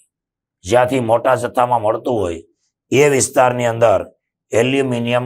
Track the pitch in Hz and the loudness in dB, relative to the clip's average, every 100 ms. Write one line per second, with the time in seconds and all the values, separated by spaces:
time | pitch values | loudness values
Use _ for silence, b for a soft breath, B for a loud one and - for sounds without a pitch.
0 | _ _ _ _ _ _ 92 120 123 131 | _ _ _ _ _ _ 0 2 2 0
1 | 113 117 131 123 120 127 123 120 104 113 | 0 0 2 -2 -2 -2 0 0 -2 -4
2 | 123 117 90 82 - _ _ _ - 127 | -2 -4 -4 -8 -14 _ _ _ -2 2
3 | 147 135 - 135 127 123 120 113 113 92 | 4 2 0 2 2 0 -4 0 2 2
4 | 85 _ _ _ _ 107 123 135 131 120 | -2 _ _ _ _ 0 0 0 -2 -4
5 | 117 120 | -2 -4